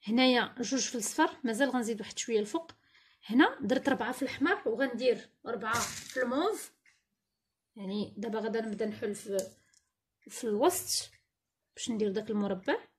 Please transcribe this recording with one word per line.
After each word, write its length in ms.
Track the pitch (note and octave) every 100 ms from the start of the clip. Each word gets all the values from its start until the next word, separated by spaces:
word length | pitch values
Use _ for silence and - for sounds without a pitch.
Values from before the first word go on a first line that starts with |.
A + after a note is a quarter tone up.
هنايا 520 | - A#3 C4 A#3+ G#3 -
جوج 300 | A#3 C4+ -
في 80 | B3
الصفر، 420 | - - D#4+ -
مازال 260 | A#3 A3 C#4
غنزيد 320 | B3+ A3+ A3
واحد 180 | G#3 -
شوية 200 | - A3+
الفوق. 320 | G#3+ E4 - - _ _ _ _ -
هنا 320 | A3+ F4+ C5
درت 280 | G3+ G3+ -
ربعة 220 | C4+ A3+
في 100 | C4
الأحمر، 460 | C#4 - D4 G4+ -
وغندير 640 | A3 C4+ A#3 B3+ A3 - _ -
ربعة 340 | A#3 G#3+ A#3
في 420 | A#3+ - - C4
الموف. 520 | B3 C4 F#4 G4+ - _ _ _ _ _ _ _ _ _ _ -
يعني 380 | F#3+ G#3 G3+ -
دابا 220 | A3+ G#3+
غادا 220 | G#3+ A3
نبدا 240 | A3 G#3 G#3+
نحل 300 | G#3+ G#3+ G3+
في، 220 | - G3 F#3 - _ _ _ _ _ _ -
في 140 | -
الوسط 680 | A#3+ G#3 D4 F4+ - - - _ _ _ _ _ _ -
باش 160 | -
ندير 200 | A3+ G#3
داك 180 | G3 G#3
المربع 480 | G#3 G3+ F#3+ - A4 -